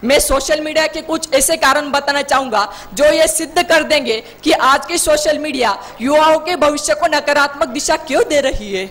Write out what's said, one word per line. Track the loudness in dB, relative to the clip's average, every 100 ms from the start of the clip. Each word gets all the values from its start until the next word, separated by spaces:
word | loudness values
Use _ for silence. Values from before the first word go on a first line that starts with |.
मैं | 2 0
social | 2 0 0 -4
media | -2 -2 -2
के | -4
कुछ | -4 -6 0
ऐसे | 0 0 0
कारण | 2 0 0
बताना | -4 -2 -4
चाहूँगा | 0 0 0 -2 -2 -6 -14
जो | 2 2
ये | 4 2
सिद्ध | 0 -4 -2
कर | 2 2
देंगे | 2 -2 0 -4 -6 -6
कि | 0
आज | 2 4 2 0
की | -4
social | 2 2 2 -2
media | -4 -2 -2 -2 -8 -8
युवाओं | 0 4 6 4
के | 0 0
भविष्य | 0 0 -2 0
को | 0
नकारात्मक | 0 0 2 0 0 -4
दिशा | -4 -2 -2
क्यों | 0 0 2
दे | 2
रही | 0 -2 -6
है। | -6 -8